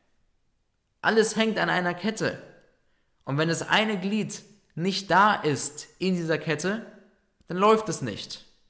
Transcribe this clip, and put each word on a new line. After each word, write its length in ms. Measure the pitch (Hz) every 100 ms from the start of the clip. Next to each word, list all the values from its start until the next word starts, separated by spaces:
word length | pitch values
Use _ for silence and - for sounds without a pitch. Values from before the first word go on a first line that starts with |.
| _ _ _ _ _ _ _ _ _ _
Alles 340 | - 220 220 208
hängt 220 | 220 180
an 120 | 170
einer 240 | 165 180
Kette. 480 | 175 214 220 143 - - - _ _ _ _ _ _
Und 140 | - 139
wenn 120 | 160
das 180 | 156 -
eine 320 | 180 220 202
Glied 440 | 190 214 185 - - _ _ 147
nicht 340 | 180 190 -
da 240 | 175 208 -
ist 520 | 151 135 - - - _
in 160 | 185 180
dieser 220 | 160 156
Kette, 480 | 160 151 180 220 - - _ _ _ _ _
dann 100 | 175
läuft 320 | 208 220 214
es 120 | 156
nicht. 440 | 123 92 - - - _